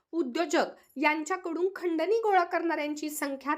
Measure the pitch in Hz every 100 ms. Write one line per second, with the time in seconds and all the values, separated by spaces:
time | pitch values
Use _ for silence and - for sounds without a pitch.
0 | _ 320 262 302 330 311 214 - _ 262
1 | 302 311 302 370 359 320 381 381 349 320
2 | 339 453 440 381 349 339 339 311 294 302
3 | 302 294 277 269 269